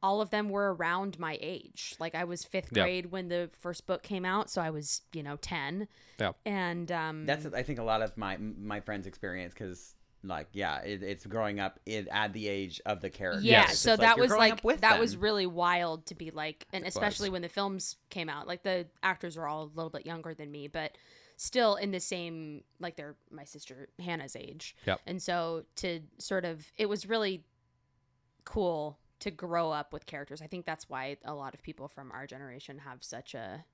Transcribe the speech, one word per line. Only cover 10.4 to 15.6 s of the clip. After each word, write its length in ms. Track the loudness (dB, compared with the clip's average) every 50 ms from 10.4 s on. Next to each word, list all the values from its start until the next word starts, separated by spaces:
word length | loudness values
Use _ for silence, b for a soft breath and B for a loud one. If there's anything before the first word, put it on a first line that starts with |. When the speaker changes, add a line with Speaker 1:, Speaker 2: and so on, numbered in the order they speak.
| -6 -6 -4
Speaker 3:
yeah, 260 | -2 0 0 0 -2
it, 240 | -2 -4 -6 -6 -4
it's 200 | -6 -6 -6 -8
growing 360 | -6 -2 0 0 0 0 0
up 180 | -2 -2 -4 -6 _
in, 220 | -4 -4 -4 -2 0
at 240 | 2 2 2 2 0
the 160 | -2 -2 -2
age 320 | 0 0 -2 -4 -6 -6 -2
of 160 | -2 -2 -2
the 100 | -2 -8
characters. 340 | -6 -2 -2 0 0 2 6
Speaker 1:
Yeah, 160 | 8 10 10 10 10
Speaker 2:
Yes. 100 | 8 4
Speaker 1:
so 140 | 6 6 8
Speaker 3:
It's 80 | 10
like 80 | 10 10
Speaker 1:
that 80 | 10
Speaker 3:
you're 80 | 10 8
Speaker 1:
was, 60 | 6 8
Speaker 3:
growing 180 | 10 8 8
Speaker 1:
like, 20 | 8 6
Speaker 3:
up 60 | 4
with 160 | 4 4 8
Speaker 1:
that 180 | 8 8 8 8
was 140 | 6 2 2
Speaker 3:
them. 80 | 2
Speaker 1:
really 260 | 2 2 2 4 2
wild 600 | 0 2 2